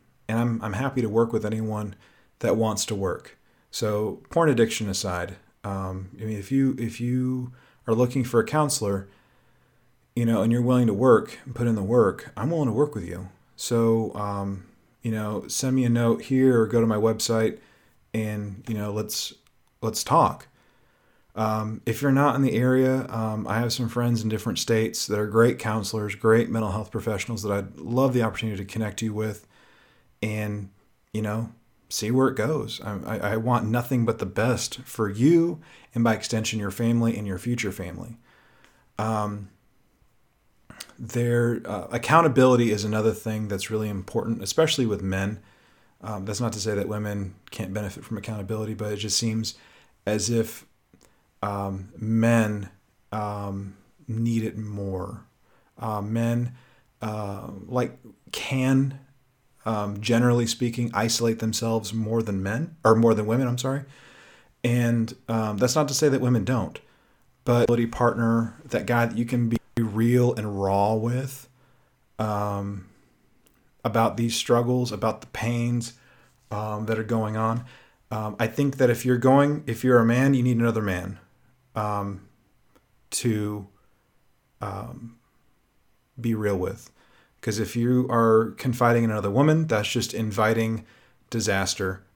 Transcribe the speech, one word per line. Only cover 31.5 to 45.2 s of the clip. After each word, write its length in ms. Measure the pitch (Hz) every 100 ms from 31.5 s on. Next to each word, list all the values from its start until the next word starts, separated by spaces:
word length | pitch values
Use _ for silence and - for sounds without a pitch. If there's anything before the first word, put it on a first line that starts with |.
| - _ _ _
see 200 | - 107
where 160 | 127 131
it 80 |
goes. 460 | - 110 156 101 -
I, 160 | 113 101 -
I, 120 | 107
I 180 | 101 110
want 320 | 113 120 101
nothing 360 | 117 120 127
but 140 | 117 110
the 80 | 95
best 540 | 92 117 113 - -
for 280 | - - 107
you 520 | 98 131 170 165 160 - - -
and 80 | -
by 120 | 117
extension, 440 | 110 - 113 107 113
your 140 | 101
family 440 | - 117 117 117 113
and 80 |
your 140 | 104 92
future 320 | 120 120 104
family. 460 | 92 87 87 90 - _ _ _ _ _ _ _ -
Um, 520 | 110 110 104 104 98 - _ _ _ _ _ _ _ _ _ _ - - - -
there, 640 | 117 123 120 120 120 117
uh, 220 | - 98 -
accountability 800 | 120 - 160 165 127 131 123 117
is 120 | 104
another 280 | 104 107 110
thing 340 | 101 - 107 107
that's 240 | 98 -
really 180 | 110 107
important, 540 | 101 90 117 - 113
especially 440 | 95 - 160 - 120
with 160 | 101
men. 360 | 95 95